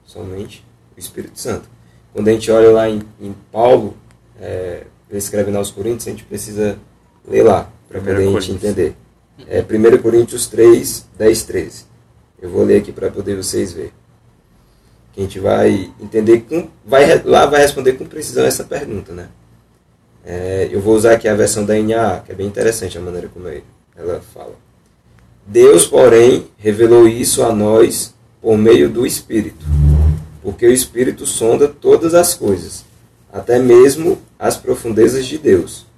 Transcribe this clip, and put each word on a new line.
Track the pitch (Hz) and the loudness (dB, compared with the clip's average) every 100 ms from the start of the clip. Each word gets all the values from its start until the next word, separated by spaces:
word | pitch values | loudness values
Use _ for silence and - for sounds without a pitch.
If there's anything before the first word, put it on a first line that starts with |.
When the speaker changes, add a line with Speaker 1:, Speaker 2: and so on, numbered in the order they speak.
Speaker 1:
Somente | _ 98 95 92 107 - _ _ _ _ | _ -18 -16 -14 -16 -18 _ _ _ _
o | |
Espírito | - - - - | -20 -16 -18 -14
Santo. | - 98 - _ _ _ _ | -10 -10 -12 _ _ _ _
Quando | - 107 | -4 -2
a | |
gente | 110 107 | 0 0
olha | 110 113 | 4 6
lá | 110 110 | 4 2
em, | 107 104 _ | -4 -10 _
em | 98 98 _ | -16 -16 _
Paulo, | 110 120 127 104 - _ _ _ _ | -2 2 2 0 -12 _ _ _ _
é, | 95 92 92 85 - _ _ | -12 -10 -10 -12 -18 _ _
ele | 101 | -12
escrevendo | 98 104 101 101 | -8 -6 -4 -6
aos | 101 | -6
Coríntios, | - 104 120 - | -8 -8 -8 -10
a | |
gente | 104 | -14
precisa | - 104 117 104 104 98 _ _ _ _ - | -14 -14 -12 -6 -6 -6 _ _ _ _ -6
ler | - | 2
lá, | 113 95 - _ _ | 2 2 -4 _ _
pra | 95 | -12
poder | 98 | -6
a | 98 | -2
gente | 98 | 0
Speaker 2:
Primeira | |
Coríntios. | 101 92 95 | -2 -4 -8
Speaker 1:
entender. | 104 95 78 - _ _ _ _ - | -6 -4 -4 -6 _ _ _ _ -8
É, | 95 | -6
primeira | - 107 110 127 | -4 2 4 4
Coríntios | 113 117 117 123 - | 2 0 0 -4 -10
três, | 107 113 117 139 - - _ | 4 6 6 2 -12 -16 _
dez, | 107 110 | 0 0
treze. | - 95 82 - _ _ _ _ _ _ | -4 -8 -8 -14 _ _ _ _ _ _
Eu | 92 | -8
vou | 90 | -2
ler | 104 104 | 2 2
aqui | 104 | 0
pra | - 92 | -8 -8
poder | - 101 98 | -8 -8 -8
vocês | 92 117 101 | -6 -6 -6
verem. | 85 73 _ _ _ _ _ _ _ _ _ _ _ _ - | -10 -16 _ _ _ _ _ _ _ _ _ _ _ _ -10
A | |
gente | 95 98 | -10 -4
vai | 98 104 107 104 92 - | -2 2 2 0 -6 -16
entender | 107 110 107 117 | -8 -4 2 0
com, | - 160 - _ 101 | 0 -8 -8 _ -2
vai | 135 147 | 2 4
re-, | - | 2
lá | - 147 151 | 2 2 2
vai | 147 | 2
responder | 143 - 127 | 2 2 -2
com | 131 - | -2 -8
precisão | 156 147 127 131 | -14 -10 -2 -2
essa | 127 | -2
pergunta, | - 143 139 104 90 | -8 -10 -10 -12 -12
né? | 87 87 _ _ _ _ _ _ _ _ _ 85 | -18 -18 _ _ _ _ _ _ _ _ _ -14
É, | 87 92 95 92 | -10 -6 -4 -4
eu | 101 | -4
vou | 98 110 | 0 2
usar | 110 | 4
aqui | 113 113 | 2 0
a | 104 | 0
versão | 107 110 104 | 0 -2 -2
da | 107 | -2
N | 107 | 0
A | 113 110 87 | -2 -2 -4
A, | |
que | - | -10
é | 92 | -10
bem | 98 | -10
interessante | - 110 113 92 85 | -2 -2 -2 -8 -10
a | |
maneira | 90 87 85 | -12 -12 -14
como | 87 90 | -16 -16
ele, | 73 - _ _ 87 | -16 -20 _ _ _
ela | 85 85 - | -10 -10 -12
fala. | 80 78 - _ _ _ _ _ _ _ _ 101 | -20 -20 -20 _ _ _ _ _ _ _ _ -4
"Deus, | 107 127 165 - | 4 6 6 4
porém, | 143 127 113 117 135 - _ | 4 6 6 6 4 -4 _
revelou | 107 104 113 120 117 | -4 0 4 6 6
isso | 117 127 - | 4 -4 -2
a | 120 | -2
nós | 110 104 110 - - - _ _ _ | 0 2 4 2 0 -12 _ _ _
por | - 107 | -2 2
meio | 107 123 143 | 4 4 2
do | 107 127 | 0 -4
Espírito, | - - 113 101 - 76 73 73 76 76 76 - - | -6 -6 -6 -6 -10 -4 0 2 4 2 0 -6 -14
porque | - 95 117 | -12 0 2
o | |
Espírito | 127 - 113 127 - - | 2 -2 -4 -4 -4 -10
sonda | - 113 127 143 | -4 0 2 0
todas | - 131 139 165 | 0 2 2 4
as | 170 175 | 2 0
coisas, | - 107 92 85 - - _ _ _ _ | -2 -4 -4 -6 -16 -20 _ _ _ _
até | 98 95 120 | -16 -2 0
mesmo | 127 120 135 143 165 165 _ _ | 6 6 6 4 -4 -4 _ _
as | 107 117 | -6 -6
profundezas | - 123 120 107 120 131 127 | -6 -6 -4 2 2 2 -8
de | 151 | -6
Deus. | - 92 - - _ | 0 0 0 -14 _